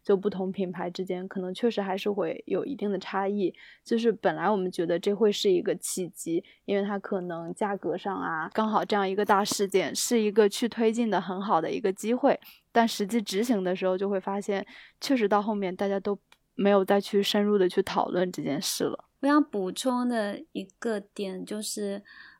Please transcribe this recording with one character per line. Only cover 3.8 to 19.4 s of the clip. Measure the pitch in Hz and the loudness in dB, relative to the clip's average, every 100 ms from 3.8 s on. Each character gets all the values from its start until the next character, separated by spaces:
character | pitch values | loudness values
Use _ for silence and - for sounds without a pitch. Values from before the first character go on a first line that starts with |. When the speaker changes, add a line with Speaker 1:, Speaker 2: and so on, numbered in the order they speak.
Speaker 1:
就 | - 233 | -2 2
是 | 233 | 2
本 | 196 185 156 | 2 0 0
来 | 175 | 0
我 | 208 | 2
们 | 185 | 0
觉 | 185 | -2
得 | 165 175 | 0 0
这 | 202 | 0
会 | 202 214 | 2 2
是 | 208 202 | 4 2
一 | 180 | 2
个 | 185 156 | 2 -4
契 | - - 175 | -4 -6 -6
机， | - 170 165 - _ - | -8 -4 -4 -4 _ -4
因 | 196 | -2
为 | |
它 | 202 202 | 0 -4
可 | - 196 | -4 -4
能 | 180 170 170 | -4 -8 -8
价 | 180 202 | -4 -4
格 | 202 175 170 | -2 -4 -4
上 | 202 | -4
啊， | 190 180 160 170 | -4 -4 -4 -2
刚 | - 220 | -2 0
好 | 208 | 0
这 | 165 | 2
样 | 208 190 | 0 0
一 | 190 | 0
个 | |
大 | 202 196 | 4 4
事 | 208 - 196 | 4 0 0
件 | 190 156 | 2 0
是 | - - 240 | -2 0 2
一 | 208 | 4
个 | 208 208 | 4 4
去 | - 226 | 4 -2
推 | 226 226 | 2 2
进 | 226 233 | 2 0
的 | 185 | 0
很 | 180 185 | -2 -4
好 | 202 170 | 2 2
的 | 160 | 2
一 | - | 0
个 | 202 | -2
机 | 190 214 | -2 -2
会， | 247 262 - - - _ | 2 4 2 -4 -20 _
但 | 233 226 | 2 2
实 | - 202 | 2 0
际 | 233 | 0
执 | 202 190 | 0 0
行 | 240 208 | 0 0
的 | 180 | 0
时 | 185 190 | 0 0
候 | 185 | 0
就 | 196 | 0
会 | 196 | -2
发 | 196 202 | -2 -4
现， | 202 202 - - - _ | -2 -4 -6 -14 -20 _
确 | - 262 | 0 2
实 | 202 | 4
到 | 208 | 4
后 | 208 | 2
面 | 208 185 | -2 -4
大 | 185 202 | -2 -2
家 | 196 | -2
都 | 202 202 _ _ _ | -2 -6 _ _ _
没 | - 202 | 0 4
有 | 202 | 4
再 | 190 202 | 4 2
去 | - 202 | 4 2
深 | 196 208 | 2 2
入 | 208 208 | 4 4
地 | 180 | 4
去 | 190 | 2
讨 | 190 - - | 0 0 0
论 | 180 185 | 0 -2
这 | 170 | -2
件 | 147 143 | -4 -2
事 | - - | -2 -2
了。 | - - _ _ | -2 -4 _ _
Speaker 2:
我 | 277 | 2
想 | 294 | 4